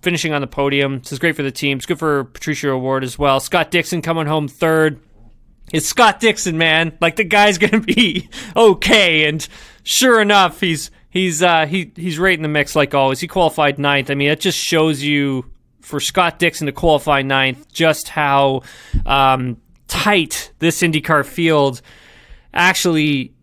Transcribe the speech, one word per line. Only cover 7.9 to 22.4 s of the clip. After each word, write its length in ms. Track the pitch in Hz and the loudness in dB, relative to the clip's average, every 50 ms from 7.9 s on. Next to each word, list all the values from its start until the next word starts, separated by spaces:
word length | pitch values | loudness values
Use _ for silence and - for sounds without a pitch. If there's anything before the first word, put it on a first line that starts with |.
| 233 220 240 185 - 180 - - - - - | 0 2 2 0 0 -4 -8 -10 -16 -16 -16
<laughs> 120 | - 180 | -6 0
okay. 720 | - 233 214 185 - - 180 226 214 196 175 160 156 151 | 4 4 4 4 4 2 2 4 4 4 4 2 2 2
And 180 | 151 151 160 - - - - - - - _ _ | 0 0 -4 -8 -10 -16 -20 -20 -20 -20 _ _
sure 380 | - - - 254 262 240 226 | -4 0 2 4 4 4 4
enough, 400 | 214 202 208 202 190 175 - - | 4 4 4 4 4 2 0 -2
he's, 300 | - 175 160 147 - - - _ _ _ | -2 -2 -2 -4 -6 -12 -16 _ _ _
he's, 320 | _ 180 190 185 165 151 | _ -2 -2 -2 0 2
uh, 240 | 175 180 170 160 156 | 2 4 4 4 2
he, 260 | 147 160 190 170 113 _ | 0 -2 -4 -4 -6 _
he's 240 | - 170 180 156 151 | -10 -8 -8 -4 0
right 180 | 180 190 180 | 2 2 2
in 60 | 156 160 | 2 0
the 40 | |
mix 280 | 151 151 147 139 - - | -2 -2 -2 -2 0 0
like 180 | 156 143 139 - | 0 0 2 2
always. 260 | 139 135 135 135 131 | 2 2 2 0 -2
He 80 | - | -6
qualified 520 | 165 - 190 175 156 - - 151 143 139 139 | -6 0 0 0 0 2 2 0 0 0 0
ninth. 300 | 139 143 143 139 127 - | -2 0 0 0 -2 -2
I 60 | 139 | -4
mean, 140 | 139 139 143 | -2 0 0
it 100 | 151 - | 0 0
just 180 | - 190 - | -2 -4 -4
shows 440 | - - - - 165 156 160 151 135 | -4 -4 -2 0 2 2 2 0 -2
you, 500 | 139 147 147 147 143 139 135 131 127 - - _ _ _ _ _ | -2 -2 0 0 0 -2 -4 -6 -8 -10 -18 _ _ _ _ _
for 180 | _ - - 143 | _ -10 -8 -6
Scott 400 | - - - 196 180 170 160 - | -6 -2 0 0 0 0 0 0
Dixon 280 | 175 170 - - 156 | 0 0 0 -2 -6
to 60 | 143 135 | -6 -6
qualify 480 | - - 170 156 143 - 156 147 139 | -2 2 2 2 2 2 0 0 0
ninth, 500 | 135 135 135 135 135 131 127 135 - _ - | 0 0 0 0 0 0 -2 -6 -14 _ -4
just 340 | - 165 160 156 - - | 0 2 2 2 0 -6
how, 540 | - - 160 151 139 139 139 139 139 135 131 - - - - - - - - - | -8 -4 -2 0 2 2 2 2 2 0 -2 -6 -10 -20 -20 -14 -4 -4 -4 -2
um, 520 | - 135 139 135 135 131 131 127 127 117 - _ _ _ _ _ | 0 0 2 4 2 2 0 -2 -6 -8 -10 _ _ _ _ _
tight 640 | - - - - 214 208 190 160 - - - - - - _ | -10 -6 -2 0 0 2 0 0 -2 -6 -10 -10 -12 -10 _
this 220 | 160 170 - - | -2 -2 0 2
IndyCar 440 | 185 170 156 156 - - 165 147 139 | 0 0 0 -2 0 0 0 0 0
field 560 | - - - 170 165 160 151 139 139 127 120 - - - - - - - - - _ - - | -2 -4 -2 0 2 2 4 2 0 -2 -4 -16 -20 -20 -20 -20 -20 -20 -20 -20 _ -20 -20